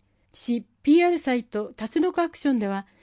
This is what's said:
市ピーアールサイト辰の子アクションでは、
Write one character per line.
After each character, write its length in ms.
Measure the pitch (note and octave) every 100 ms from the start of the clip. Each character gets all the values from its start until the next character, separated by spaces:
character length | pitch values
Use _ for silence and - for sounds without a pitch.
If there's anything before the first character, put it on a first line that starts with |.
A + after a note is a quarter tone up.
| _ _ _
市 320 | - - A#3 - _
ピ 140 | C#4+ E4
ー 80 | F4
ア 40 |
ー 20 |
ル 80 | E4
サ 140 | C4+
イ 100 | B3
ト 300 | A3+ G#3 G#3 -
辰 240 | G#3+ E4+
の 120 | F4+
子 100 | F4+
ア 80 | E4
ク 80 | -
シ 120 | D4
ョ 40 |
ン 60 | B3
で 80 | G3+
は、 180 | G3 - _